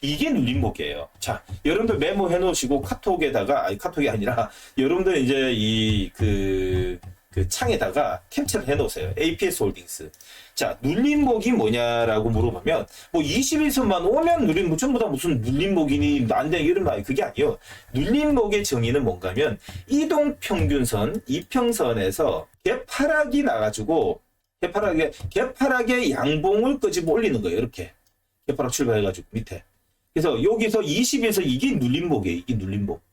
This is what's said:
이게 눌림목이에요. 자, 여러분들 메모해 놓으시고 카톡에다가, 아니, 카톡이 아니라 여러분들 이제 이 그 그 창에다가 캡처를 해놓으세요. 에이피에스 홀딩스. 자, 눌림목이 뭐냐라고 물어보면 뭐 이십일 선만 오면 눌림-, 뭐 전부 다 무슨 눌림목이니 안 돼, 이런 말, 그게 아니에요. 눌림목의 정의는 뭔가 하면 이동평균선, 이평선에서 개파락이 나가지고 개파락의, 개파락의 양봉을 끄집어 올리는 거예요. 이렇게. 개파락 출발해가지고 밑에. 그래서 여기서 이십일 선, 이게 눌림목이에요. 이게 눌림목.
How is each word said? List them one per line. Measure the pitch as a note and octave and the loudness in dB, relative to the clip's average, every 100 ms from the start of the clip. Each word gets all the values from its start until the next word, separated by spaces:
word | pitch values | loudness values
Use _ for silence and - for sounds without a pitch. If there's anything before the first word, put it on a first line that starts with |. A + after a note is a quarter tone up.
이게 | C#3+ D3 D#4 | -4 -2 0
눌림목이에요. | C4 A#2+ B2+ A2 - D2+ D2 - _ | 0 0 0 -2 -2 -8 -8 -12 _
자, | - - - - | -8 -8 -8 -6
여러분들 | D3 F3+ A3+ G3 | 0 0 2 0
메모해 | D3+ G3 F#3 F3 | 0 0 0 2
놓으시고 | F#3 E3 B2+ C#3 | 0 0 0 -2
카톡에다가, | - B3 - F3+ D3+ B2 G2+ C#3 F2 | -2 -6 -2 0 0 0 0 0 0
아니, | G2 | -4
카톡이 | F3 - C#3+ | -6 -2 -2
아니라 | A2+ G2+ A#2+ A2 - - - | 0 -2 -2 -4 -6 -10 0
여러분들 | C3+ F3 F#3+ E3+ | 2 2 2 2
이제 | B2+ C3+ C3 | 2 2 0
이 | A2+ G#2+ A2 A2 G2 F#2 | 0 0 2 2 0 -2
그 | - F#2+ G2+ G2 F#2+ F#2 F2+ F2+ F2 - - _ - | -2 0 2 0 0 0 0 -2 -6 -12 -20 _ -2
그 | F2+ | -2
창에다가 | - B3 G3+ - A2+ B2 E2+ _ | -2 0 0 0 0 -2 -4 _
캡처를 | - C#4+ G#3+ - | -6 -2 -2 -2
해놓으세요. | C#3+ A#2 - F#2 | 0 0 -2 -6
에이피에스 | F#2+ D#3+ E3 F#3+ F3+ | -2 -2 0 -2 0
홀딩스. | G#2 - - - D#2 - - - - | -2 -4 -12 -14 -14 -18 -20 -20 -14
자, | - - - | -6 -4 -2
눌림목이 | C3 F#3 C4+ D4 C#4 A3+ G#3 | -2 2 2 4 4 2 2
뭐냐라고 | B3 G#2+ A#2+ A#2+ A#2 A#2 G#2+ A2 | 2 2 2 0 2 2 2 2
물어보면 | A2 A#2 A2+ - E3 G#3+ - - | 2 0 0 -2 -2 -2 -14 -4
뭐 | E4+ | -2
이십일 | C#3+ F3 C4+ D#4 D4+ | 0 0 0 2 2
선만 | C4+ A#3+ F#3 F3 | 2 2 2 2
오면 | C4 E4 E4+ B3 | 2 4 2 2
눌림-, | D#4 F4+ | 2 0
뭐 | D#3+ | 0
전부 | C4 B3 | 0 0
다 | |
무슨 | A3+ C3+ F4 F#3+ | 0 -2 -2 -2
눌림목이니 | A2 C#3 F#3+ F#3 D3+ C#3+ D3 C#3+ A#2 | 0 0 2 2 2 2 2 2 2
안 | - D#3 | 0 0
돼, | E3+ | 0
이런 | D3+ F3+ | 2 2
말, | F3 A2 | 0 -2
그게 | - - | -2 -2
아니에요. | E3 - D3 D#3 - - - | -2 0 0 -2 -10 -20 -8
눌림목의 | B2 D#3+ C4+ D4+ C#4+ G#3 G3+ | -4 0 2 4 2 2 0
정의는 | G3+ B2 A#2 C3+ | 0 0 2 2
뭔가 | A#2+ G2+ F#2 | 0 -2 -4
하면 | G2 D3+ G3+ - - - | 0 0 -2 -10 -16 -2
이동평균선, | C#4 D#4 D#4+ D4 - - F#3+ - C#3 B2 - G#2 - - | 0 2 2 2 0 -4 0 2 2 0 0 -2 -4 -4
이평선에서 | C#3 - C4 A#3+ A3 B2+ A2+ F#2+ F#2+ - E2 - _ | -4 -2 0 0 0 0 0 0 0 0 0 -8 _
개파락이 | F#3 A#3+ - - C#4+ D#4 D4 C#4 | -2 -2 -4 -2 2 2 2 2
나가지고 | C#4+ A2+ G#2+ G#2+ G#2+ D#3+ A2 - _ _ _ _ | 0 2 0 -2 0 2 2 -2 _ _ _ _
개파락의, | F3 G3 G#3 D#3+ D#3+ - - | -4 0 0 0 0 -4 -4
개파락의 | F#3+ B3+ - C#4 B3+ A#3 B3 A#3 | -2 -2 0 0 2 2 2 2
양봉을 | - C3 D3+ D3+ G#3 B3 C#4+ | 0 0 0 2 2 2 2
끄집어 | G#4 - - | 0 0 0
올리는 | - A3 B2+ | 2 2 0
거예요. | G2 E2+ | -2 -2
이렇게. | A#2+ - - _ _ _ _ _ - | -4 -6 -14 _ _ _ _ _ -8
개파락 | C#3+ B2+ | -4 -2
출발해가지고 | - C3 A2 G2+ F#2 - | -2 0 2 0 -4 -8
밑에. | G#2+ A2+ F2+ - _ _ _ _ | -8 -8 -12 -16 _ _ _ _
그래서 | - D#3+ A#2+ | -2 0 2
여기서 | E3 A3 A3 A3 | 2 2 2 0
이십일 | D3 E3 B3+ C#4 A3+ | 0 0 0 0 0
선, | G3 | 0
이게 | D#3+ B2+ C4+ | 0 0 0
눌림목이에요. | G3 B2 C#3 F3 C3 F#2 E2+ | 0 0 0 0 0 0 -4
이게 | - | -4
눌림목. | A2+ F#2+ G2+ G2+ - _ | -4 -2 -4 -4 -6 _